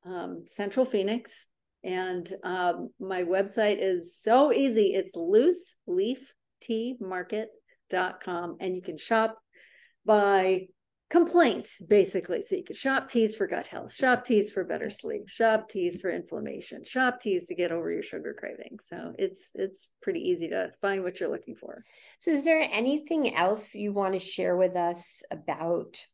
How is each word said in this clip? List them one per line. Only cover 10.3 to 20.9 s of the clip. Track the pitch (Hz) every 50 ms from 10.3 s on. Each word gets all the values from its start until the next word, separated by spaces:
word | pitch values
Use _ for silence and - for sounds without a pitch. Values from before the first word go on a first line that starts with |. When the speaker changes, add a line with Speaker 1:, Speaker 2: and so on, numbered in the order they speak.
| 196 196 190 185 190 180 185 - _ _ _ _ _ _ _ _ -
Speaker 1:
complaint, | 339 339 339 - 349 339 247 196 - - - - - 180
basically. | - 208 208 185 190 - 190 175 - 180 160
So | - - 196
you | - -
could | - -
shop | - - 269 269 269 269 -
teas | - 240 220 214 220
for | - 196
gut | 185 175 175 -
health, | - - - - - -
shop | - - 262 254 240 254
teas | - 247 208 202 208
for | - 202 170
better | - 165 156 156
Speaker 2:
Yeah. | 147 - - -
Speaker 1:
sleep, | 160 147 143 - -
shop | - - 226 226 220 220 220 -
teas | - 202 175 175 170 175
for | - 190
inflammation, | 170 175 175 - 165 156 143 143 139 - - - - - -
shop | - - 254 262 247 240 247
teas | - 226 190 180 175 -
to | 175
get | 160 175 170
over | 165 170 165 165 170
your | 170 -
sugar | - - 170 151 - -
craving. | - - - - - - - - 208 -
So | - 170 175 - 170 160 -
it's, | 190 185 185 - - - _
it's | - 190 190 190 - - _ _ _
pretty | - - 185 165 - 180
easy | 180 165 165 160
to | 165 185 185 175 - _
find | - 196